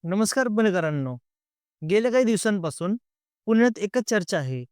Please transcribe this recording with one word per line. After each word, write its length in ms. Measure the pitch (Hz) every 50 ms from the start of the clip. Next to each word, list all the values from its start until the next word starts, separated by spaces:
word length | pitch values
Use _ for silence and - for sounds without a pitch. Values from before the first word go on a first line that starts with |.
| -
नमस्कार 440 | 165 180 202 220 208 - 269 262 240
पुणेकरांनो, 680 | 214 214 220 214 180 180 160 156 151 143 135 131 127 123 _ _ _ _ _ _ _ _ _ _ _ _ - 156
गेल्या 220 | 185 214 226 254
काही 120 | 226 254 262
दिवसांपासून 720 | 220 233 190 - 220 208 202 165 156 139 - 165 180 214 240 _ _ _ _ _ _ _ _ _
पुण्यात 340 | - 226 220 233 247 226 -
एकच 240 | 202 208 - 254 220 -
चर्चा 300 | 226 208 175 - - 170
आहे 260 | 139 131 131 123 123 -